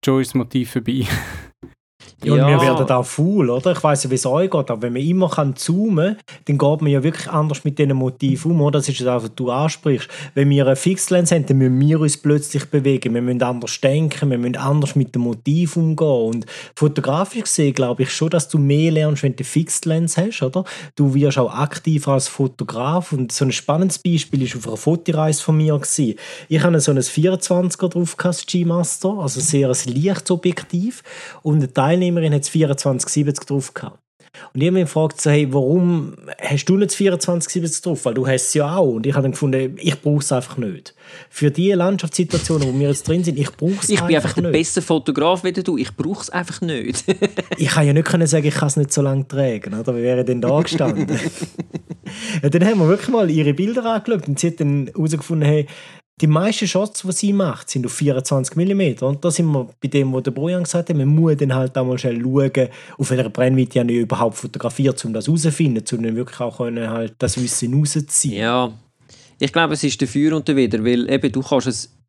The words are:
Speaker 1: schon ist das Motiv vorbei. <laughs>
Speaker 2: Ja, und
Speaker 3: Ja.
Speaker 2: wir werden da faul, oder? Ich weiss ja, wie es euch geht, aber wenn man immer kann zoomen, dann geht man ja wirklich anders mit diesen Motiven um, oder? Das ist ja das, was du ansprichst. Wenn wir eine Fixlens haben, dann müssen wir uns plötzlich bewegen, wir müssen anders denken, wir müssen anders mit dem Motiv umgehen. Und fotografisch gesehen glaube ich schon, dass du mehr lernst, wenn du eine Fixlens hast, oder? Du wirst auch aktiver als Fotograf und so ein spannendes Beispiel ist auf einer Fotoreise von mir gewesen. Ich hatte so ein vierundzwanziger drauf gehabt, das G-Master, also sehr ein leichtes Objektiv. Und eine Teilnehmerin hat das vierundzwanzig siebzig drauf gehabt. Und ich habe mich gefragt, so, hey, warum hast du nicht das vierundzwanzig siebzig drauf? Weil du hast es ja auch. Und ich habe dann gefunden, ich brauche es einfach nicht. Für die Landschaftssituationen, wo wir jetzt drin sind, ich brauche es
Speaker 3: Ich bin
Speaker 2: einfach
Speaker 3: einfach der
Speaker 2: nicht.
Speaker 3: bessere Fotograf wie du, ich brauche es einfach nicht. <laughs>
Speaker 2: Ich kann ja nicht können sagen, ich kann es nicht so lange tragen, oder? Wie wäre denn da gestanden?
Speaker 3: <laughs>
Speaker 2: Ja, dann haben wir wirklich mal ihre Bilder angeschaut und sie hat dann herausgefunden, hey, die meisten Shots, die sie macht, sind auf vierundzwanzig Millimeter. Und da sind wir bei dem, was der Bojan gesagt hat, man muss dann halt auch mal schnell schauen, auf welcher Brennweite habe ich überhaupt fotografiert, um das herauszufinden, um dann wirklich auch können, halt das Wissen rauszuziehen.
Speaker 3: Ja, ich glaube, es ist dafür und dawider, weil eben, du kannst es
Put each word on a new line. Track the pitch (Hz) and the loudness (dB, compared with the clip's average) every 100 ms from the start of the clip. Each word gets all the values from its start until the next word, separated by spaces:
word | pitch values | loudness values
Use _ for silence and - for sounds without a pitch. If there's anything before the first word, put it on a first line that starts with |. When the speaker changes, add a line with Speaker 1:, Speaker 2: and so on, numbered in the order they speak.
Speaker 1:
schon | - 131 | 2 0
ist | 127 | 0
das | |
Motiv | 131 120 131 120 | -2 -2 -4 -2
vorbei. | 127 113 131 113 | -4 -2 -2 -2
<laughs> | - - - - _ - _ _ _ - _ | -4 -6 -14 -16 _ -20 _ _ _ -20 _
Speaker 2:
Ja, | - | 2
und | 147 | 4
Speaker 3:
Ja. | 143 | 6
Speaker 2:
wir | 143 | 4
werden | - 160 135 | 4 2 2
da | 127 | 2
faul, | 120 - 160 202 131 | 0 0 2 2 2
oder? | 123 185 | 2 0
Ich | 175 | 2
weiss | 156 143 | 2 2
ja, | 139 | 0
wie | 131 | -2
es | 131 | 0
euch | 139 190 | 0 2
geht, | 175 135 | 0 -2
aber | 113 | -4
wenn | 120 | -4
man | 120 | -2
immer | 147 185 180 | 0 2 2
kann | - 147 | 0 -2
zoomen, | 135 - 175 220 170 180 214 - - - | -2 -2 0 2 2 2 -2 -10 -16 -2
dann | 143 | 2
geht | 143 139 | 2 2
man | 151 | 2
ja | 143 | 2
wirklich | 143 160 - | 0 -4 -4
anders | 156 156 160 | -2 -2 -2
mit | 156 143 | -4 0
diesen | 143 135 | 2 2
Motiven | 127 123 139 131 160 | 0 0 0 0 0
um, | 170 | 2
oder? | 143 147 | 2 2
Das | 143 | -2
ist | 135 | -2
ja | 127 | 0
das, | 123 | -2
was | 110 - | -4 -6
du | 123 | -4
ansprichst. | 123 156 - 156 131 - - 147 | 0 -2 -2 -2 -2 -4 -16 -8
Wenn | - 139 | 0 4
wir | 143 135 | 4 4
eine | |
Fixlens | 135 - 190 - 180 170 | 2 0 -2 2 2 4
haben, | 170 139 | 2 2
dann | 135 | 4
müssen | 131 127 | 4 4
wir | 143 156 | 4 4
uns | 151 - | 2 0
plötzlich | 143 147 143 143 | 2 2 2 -6
bewegen, | - 151 135 135 127 | 0 0 2 0 0
wir | 117 | -2
müssen | 123 123 | 0 0
anders | 123 123 117 - | 0 -2 -6 -2
denken, | 131 143 156 - 143 | 0 2 0 0 0
wir | 123 | 0
müssen | 120 120 | -2 -2
anders | 139 147 143 147 | 0 0 2 0
mit | 131 | 0
dem | 123 | 0
Motiv | 120 117 139 156 170 175 | -2 -2 0 2 2 0
umgehen. | 160 156 156 | 0 2 2
Und | 127 113 117 107 - - | 2 2 -2 -6 -14 -18
fotografisch | - 151 147 135 147 202 240 | 0 0 2 -2 -2 -2 -4
gesehen | 214 - 143 | -4 0 0
glaube | 135 127 120 | 2 -2 0
ich | 127 | -2
schon, | - 156 | 0 0
dass | 170 - | 0 0
du | 160 | 2
mehr | 139 147 160 | 2 4 4
lernst, | 156 151 143 | 2 2 0
wenn | 143 120 | -2 -2
du | |
eine | |
Fixlens | 151 147 165 - 165 160 170 - | -2 -2 -2 -4 -2 0 0 0
hast, | 196 226 | -2 -2
oder? | 131 180 185 - 151 - | -2 -2 -6 -12 -16 0
Du | 143 | 2
wirst | 135 143 131 | 4 2 2
auch | 120 | 0
aktiver | 120 147 - - 156 143 | 0 -4 -2 0 0 2
als | 135 127 | 0 0
Fotograf | - 135 - 107 113 131 175 165 | -2 -2 -2 -8 -4 -2 -2 -2
und | 143 123 | -4 -4
so | - | 0
ein | 135 | -2
spannendes | 120 - 156 190 - | -2 -2 0 0 0
Beispiel | 185 165 - 139 | 0 0 0 -2
ist | 127 127 | -2 -4
auf | 113 | -8
einer | 110 | -4
Fotoreise | - 170 170 156 156 151 | 0 0 0 0 0 0
von | - 156 | 0 2
mir | 156 | 2
gewesen. | 147 139 - 127 101 - - - | 0 -2 -2 -2 -2 -10 -18 -2
Ich | 156 | 2
hatte | 170 165 | 4 4
so | 147 | 4
ein | 139 | 2
vierundzwanziger | 123 - 170 185 - 180 180 - 180 | 0 2 2 0 0 0 0 -2 -2
drauf | 175 170 - | -2 -4 -2
gehabt, | 180 175 | -2 -2
das | - | -2
G-Master, | 180 170 170 170 - 185 208 | 0 2 0 -2 -2 -4 -2
also | 147 127 | -4 -2
sehr | - 143 135 | 0 2 2
ein | 120 131 | 0 -2
leichtes | 123 175 185 - | 0 0 0 -2
Objektiv. | 175 185 170 - 175 208 - - - - - | 0 0 -2 -4 -4 -4 -6 -18 -18 -18 -8
Und | 156 151 | 0 2
eine | 131 | 2
Teilnehmerin | - 135 180 180 170 160 | 0 2 2 2 0 2
hat | 147 | 0
das | 139 | 0
vierundzwanzig | 160 156 139 143 127 - | 0 0 0 0 -2 -2
siebzig | - 143 143 - | -2 0 -2 -4
drauf | 139 127 | -6 -4
gehabt. | - 104 - _ _ - - - | -12 -16 -18 _ _ -20 -20 -12
Und | 131 | 0
ich | 160 | 2
habe | |
mich | 185 | 2
gefragt, | 165 156 156 - | 2 0 0 0
so, | 156 | 2
hey, | 147 143 | 4 4
warum | 139 131 170 175 170 143 - - - | 2 2 4 4 2 -2 -10 -18 -10
hast | - 143 - | -2 -2 2
du | 190 | 2
nicht | 202 | 2
das | - | 2
vierundzwanzig | 196 180 - 175 - | 2 2 0 -2 -2
siebzig | 185 170 - | -4 -4 -4
drauf? | 180 151 | -4 -2
Weil | 127 | -2
du | 117 127 | -2 0
hast | 127 - | 0 0
es | |
ja | 151 143 180 | 0 0 2
auch. | 156 | 2
Und | 113 127 | 2 0
ich | |
habe | 139 | 0
dann | 135 | 0
gefunden, | 131 143 131 131 139 | 0 0 0 -2 -2
ich | - 143 | -2 -2
brauche | 151 147 | 0 0
es | 139 | 0
einfach | 131 123 - | -2 -2 -8
nicht. | 110 92 - _ - - - | -8 -8 -14 _ -20 -20 -18
Für | - 147 | 0 0
die | 143 185 | 2 2
Landschaftssituationen, | 190 175 196 160 - 175 170 - 160 135 | 2 2 0 -4 -2 -2 -2 0 0 0
wo | 131 | 0
wir | 143 | 0
jetzt | 143 - | 0 0
drin | 165 | 0
sind, | 170 139 | 0 -2
ich | 139 | -4
brauche | - 160 196 | -2 -2 -2
es | - | 0
Speaker 3:
Ich | 202 | 0
bin | 170 156 | 2 2
Speaker 2:
einfach | 143 | 2
Speaker 3:
einfach | |
der | 165 | -2
Speaker 2:
nicht. | 170 | 0
Speaker 3:
bessere | 156 165 - | 0 0 -2
Fotograf | - 160 135 143 156 185 | 0 0 2 0 2 2
wie | 185 | 0
du, | 180 185 151 | -2 -2 -2
ich | 123 - | -4 -4
brauche | 156 196 | -6 -6
es | - | -6
einfach | 180 175 - | -8 -6 -6
nicht. | 170 139 - - - 185 208 | -4 -4 -4 -6 -2 0 0
<laughs> | - - - | -2 -6 -2
Speaker 2:
Ich | 147 | 0
kann | 160 147 | 2 4
ja | |
nicht | 143 156 | 4 2
können | 175 165 | 2 4
sagen, | 156 147 | 2 2
ich | |
kann | 147 151 | 0 0
es | 151 | 0
nicht | 139 | 0
so | - | 0
lange | 139 135 135 | 0 -2 -2
tragen, | 139 135 110 98 | -2 -2 -2 -6
oder? | 104 117 120 | -6 -4 -2
Wie | |
wäre | 120 127 | 0 0
denn | 123 123 | 0 0
da | 120 143 | 2 2
gestanden? | 165 160 143 101 190 131 | 0 0 -2 0 -2 -2
Speaker 3:
<laughs> | 160 - - - - 160 - - 185 196 226 202 | -4 -8 -12 -10 -10 -10 -12 -16 -14 -12 -8 -2
Speaker 2:
Ja, | 147 | 2
dann | 165 | 4
haben | 190 220 | 4 4
wir | 160 | 4
wirklich | 202 - | 4 2
mal | 233 185 | 2 2
ihre | 156 147 | 2 2
Bilder | 139 196 240 | 2 0 0
angeschaut | 226 226 214 214 151 | 0 -2 0 -2 -2
und | 139 | -2
sie | 170 | -2
hat | 165 | 0
dann | 147 143 131 | 0 0 -2
herausgefunden, | - 156 156 - 160 147 | -2 -2 -2 -4 0 2
hey, | 151 147 - - - _ _ | 2 0 -8 -20 -20 _ _
die | 160 | 2
meisten | 156 196 214 190 | 4 2 0 0
Shots, | 185 208 - | 0 -2 -4
die | 185 | -6
sie | 175 202 | -2 0
macht, | 196 185 - - | 2 0 -2 -6
sind | 135 120 | -4 -4
auf | |
vierundzwanzig | - 147 131 131 139 127 160 | 0 0 0 0 -2 0 0
Millimeter. | 180 196 175 113 127 | 0 2 0 0 -2
Und | 143 | 0
da | 175 | -2
sind | 156 165 | 0 0
wir | 143 120 - | 0 -4 -8
bei | 139 | -2
dem, | 143 135 | 0 0
was | 131 | 0
der | 127 | -2
Bojan | 127 160 180 | -4 -2 -2
gesagt | 170 175 170 | -2 -2 0
hat, | 156 | 0
man | 135 | 4
muss | 156 165 147 | 4 4 2
dann | 143 | 2
halt | 131 131 135 | 0 -2 -2
auch | |
mal | 127 127 | -2 -2
schnell | 131 120 | -2 -2
schauen, | 123 135 135 - 123 - - - | 0 2 2 0 -2 -4 -20 -6
auf | 139 | -2
welcher | 127 113 | 0 -2
Brennweite | 104 127 131 127 127 | 0 2 2 2 0
habe | 120 | 0
ich | 120 | 0
überhaupt | 117 113 117 - | 0 0 -2 -2
fotografiert, | - - 120 - 135 127 | -12 -8 -8 0 0 0
um | 117 | -6
das | 113 107 | -6 0
herauszufinden, | 160 160 147 160 113 107 | 0 0 2 0 0 -4
um | 117 | -4
dann | 113 113 | -2 -4
wirklich | 123 - | -6 -6
auch | 120 113 | -8 -6
können, | 120 117 113 | -6 -4 -6
halt | 113 113 - | -6 -6 -4
das | 120 - | -4 -2
Wissen | 123 - 120 | -4 -4 0
rauszuziehen. | 135 147 156 147 - 143 104 | 0 0 -2 -2 -2 -2 -2
Speaker 3:
Ja, | 110 123 123 110 _ _ _ - - _ | 0 0 -2 -6 _ _ _ -20 -20 _
ich | 123 | -2
glaube, | 170 165 | 2 0
es | 151 | 0
ist | 147 - | -2 -2
dafür | 139 143 151 156 | -2 2 2 0
und | 143 | 0
dawider, | 139 123 110 | 0 2 0
weil | 110 120 120 | 0 0 0
eben, | 135 139 | 0 0
du | 131 | -2
kannst | 135 143 135 | 0 0 0
es | 107 - _ | -6 -10 _